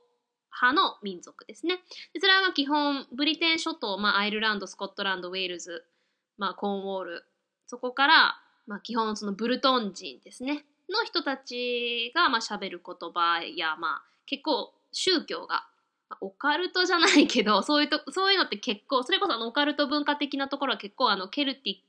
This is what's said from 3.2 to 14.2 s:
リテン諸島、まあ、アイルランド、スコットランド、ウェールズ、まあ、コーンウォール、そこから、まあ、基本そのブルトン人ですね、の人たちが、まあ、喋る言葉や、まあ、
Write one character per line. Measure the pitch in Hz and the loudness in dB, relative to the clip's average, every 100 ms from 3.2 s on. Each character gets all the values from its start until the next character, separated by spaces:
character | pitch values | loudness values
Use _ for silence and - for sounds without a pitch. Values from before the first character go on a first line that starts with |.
| 302 | -2
リ | 320 | 2
テ | 330 | 0
ン | 320 | 0
諸 | 320 | -2
島、 | 320 220 190 | -4 -4 -2
ま | 208 202 | 0 2
あ、 | |
ア | 208 | 0
イ | |
ル | 214 | 0
ラ | 220 | 0
ン | 208 | -2
ド、 | 190 | -6
ス | - | -10
コ | 196 | -10
ッ | |
ト | - | -4
ラ | 196 180 | -4 -2
ン | |
ド、 | 180 | -4
ウ | |
ェ | 190 185 | -6 -6
ー | |
ル | 175 | -6
ズ、 | 170 170 - _ _ _ _ - | -10 -14 -14 _ _ _ _ -6
ま | 196 | -6
あ、 | |
コ | 175 202 | -4 -4
ー | |
ン | 196 | -4
ウ | 196 190 | -4 -6
ォ | |
ー | |
ル、 | 175 170 - _ _ _ - | -8 -12 -16 _ _ _ -18
そ | - | -8
こ | 247 | -6
か | 247 277 | 2 6
ら、 | 311 220 - _ _ - | 6 6 2 _ _ -14
ま | 208 | -12
あ、 | |
基 | - 233 | -4 -2
本 | 220 208 | -2 -2
そ | 208 | -6
の | |
ブ | 196 233 | -4 -2
ル | 254 | 0
ト | 269 254 | 2 2
ン | 208 | -2
人 | - 180 123 | -8 -14 -16
で | - | -20
す | - | -12
ね、 | 254 294 - _ - | -6 -6 -8 _ -6
の | 415 427 | -4 -2
人 | 349 | -4
た | 285 269 | -4 -6
ち | - 240 247 240 240 240 240 320 | -8 -6 -4 -2 -2 -4 -4 2
が、 | 330 | 2
ま | 233 | 2
あ、 | |
喋 | 226 208 190 | -2 -6 -8
る | 175 | -10
言 | - 170 170 | -14 -12 -6
葉 | 170 170 170 | 0 2 2
や、 | 165 156 160 156 | -2 -4 -4 -2
ま | 165 139 | -4 -4
あ、 | - _ | -8 _